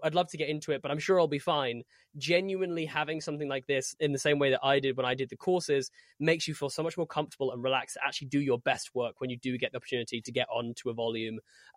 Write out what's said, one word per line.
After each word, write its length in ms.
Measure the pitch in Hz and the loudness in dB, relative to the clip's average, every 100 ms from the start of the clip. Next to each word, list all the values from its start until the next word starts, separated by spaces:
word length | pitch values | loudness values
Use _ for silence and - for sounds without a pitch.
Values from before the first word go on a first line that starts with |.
| 160 | 2
I'd 100 | 165 | 2
love 120 | 175 | 2
to 80 | 156 | -2
get 120 | 147 | -2
into 220 | 151 151 | -2 -2
it, 100 | 139 | -2
but 80 | 143 | -2
I'm 80 | 147 | -2
sure 220 | - 185 | 4 6
I'll 80 | 160 | 6
be 100 | 143 | 2
fine," 460 | 175 151 131 117 - _ _ 147 | 0 2 0 -2 -10 _ _ -8
genuinely 680 | 135 175 190 190 185 170 156 | 2 2 2 -2 -2 -2 -2
having 360 | 156 151 160 | -2 -2 -2
something 260 | 160 147 143 | -4 -4 -2
like 200 | 135 127 | -2 0
this 280 | 135 - - | 0 -2 -2
in 120 | 151 | 0
the 60 | 139 | 2
same 220 | 151 143 | 2 4
way 100 | 139 | 4
that 120 | 131 | 4
I 160 | 135 139 | 4 4
did 180 | 139 127 | 4 0
when 80 | 127 | 0
I 80 | |
did 160 | 127 131 | -2 -4
the 80 | - | -4
courses 540 | - 180 - 139 131 - _ - | 0 0 2 0 0 -10 _ -2
makes 280 | 156 165 - | 2 2 0
you 80 | 151 | -4
feel 160 | 139 | -4
so 100 | - | -2
much 160 | 160 - | -4 -4
more 80 | 160 | -2
comfortable 460 | 151 147 - 135 | -2 -4 -2 -4
and 120 | 123 | -2
relaxed 300 | 131 131 117 | 0 0 -2
to 100 | - | -6
actually 260 | 135 - 135 | -6 -4 -2
do 100 | 143 | 0
your 180 | 139 123 | 2 2
best 380 | 135 120 - 127 | 2 0 -2 -2
work 260 | 117 - | -2 -2
when 80 | 127 | -6
you 80 | 120 | -4
do 180 | 127 127 | -4 -2
get 120 | 123 | -2
the 60 | 127 | -4
opportunity 420 | - 123 113 117 | -4 -2 -2 -6
to 120 | 117 | -4
get 160 | 120 123 | -2 -2
onto 400 | 117 117 117 120 | -2 -4 -4 -4
a 60 | 117 | -2
volume 440 | 113 113 110 110 - _ - | -2 -2 -4 -8 -12 _ -20